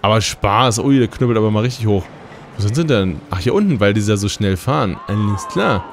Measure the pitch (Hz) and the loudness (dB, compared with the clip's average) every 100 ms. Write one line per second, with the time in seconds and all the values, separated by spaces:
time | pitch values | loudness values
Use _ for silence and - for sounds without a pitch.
0 | 101 110 101 - 104 104 127 110 139 139 | 2 2 0 -2 0 2 2 2 2 2
1 | 117 - 127 113 107 107 117 127 110 101 | 2 0 0 2 2 2 -2 -2 0 0
2 | 90 - - - - - 101 120 160 120 | -2 -14 -20 -20 -20 -4 -2 0 2 2
3 | 92 76 - 92 104 160 208 131 101 104 | 2 -4 -8 -4 0 2 2 2 2 2
4 | 104 104 101 - 104 92 - 151 113 82 | 2 0 0 -2 -2 -2 0 0 -2 -4
5 | - 104 104 101 - 170 208 107 - | -4 -2 0 -2 -4 -2 0 0 -4